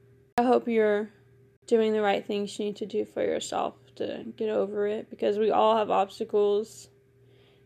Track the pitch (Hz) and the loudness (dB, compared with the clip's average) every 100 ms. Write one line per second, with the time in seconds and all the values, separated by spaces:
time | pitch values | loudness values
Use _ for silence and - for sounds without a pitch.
0 | _ _ _ - 247 240 240 226 214 208 | _ _ _ 0 4 4 4 2 4 2
1 | 214 _ _ _ _ _ - 226 220 214 | -2 _ _ _ _ _ 0 2 2 2
2 | 202 196 - 208 202 - 208 202 202 214 | 2 0 -2 -6 -6 -6 -6 -6 -6 -4
3 | 214 - - 80 - - - - - - | -4 -4 -2 -2 -4 -4 -4 -6 -20 -10
4 | 208 - 233 - 220 214 196 208 208 220 | -8 -8 -12 -6 -4 -2 -2 -2 -4 -4
5 | 233 226 226 208 220 - 220 226 208 190 | -10 -4 -2 0 2 4 4 4 2 0
6 | 196 - 220 208 208 202 226 - - _ | 0 -4 -2 2 2 2 -2 -14 -20 _
7 | _ _ - _ _ _ | _ _ -20 _ _ _